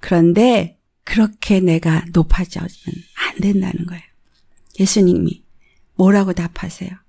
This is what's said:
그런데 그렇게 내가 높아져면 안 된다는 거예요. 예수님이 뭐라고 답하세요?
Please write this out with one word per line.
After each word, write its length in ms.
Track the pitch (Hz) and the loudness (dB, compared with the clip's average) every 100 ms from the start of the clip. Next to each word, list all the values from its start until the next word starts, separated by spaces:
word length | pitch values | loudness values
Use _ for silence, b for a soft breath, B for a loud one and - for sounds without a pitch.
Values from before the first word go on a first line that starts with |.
그런데 760 | - 175 170 170 247 233 165 _ _ _ | -2 2 4 4 4 2 -2 _ _ _
그렇게 560 | - 220 214 214 - 196 | -6 0 0 -2 0 2
내가 440 | 185 165 165 160 170 | 2 0 0 -2 0
높아져면 560 | 170 160 - 180 - 170 - - 175 - | 0 2 2 0 -8 -12 -14 -14 -14 -16
안 240 | - - - | -10 -10 -4
된다는 460 | 202 196 185 175 170 | -2 0 -2 -6 -10
거예요. 160 | 175 - _ _ _ _ _ _ - | -12 -20 _ _ _ _ _ _ -2
예수님이 640 | 190 - 185 180 175 170 _ _ _ _ _ | 0 2 2 2 -2 -6 _ _ _ _ _
뭐라고 380 | _ 185 202 196 | _ 2 4 0
답하세요? 580 | 180 170 - - - 185 185 | -4 -6 -8 -12 -12 -14 -16